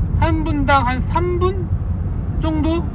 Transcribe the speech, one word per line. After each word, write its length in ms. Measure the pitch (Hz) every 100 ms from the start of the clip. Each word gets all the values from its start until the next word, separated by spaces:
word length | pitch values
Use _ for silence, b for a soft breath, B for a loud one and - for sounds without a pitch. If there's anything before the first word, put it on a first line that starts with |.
| - -
한 240 | 320 320
분당 440 | 320 294 269 277 254
한 120 | 254
삼 400 | - 320 359 359
분 300 | 359 370 - - - - - - - -
정도 420 | 320 311 302 240 370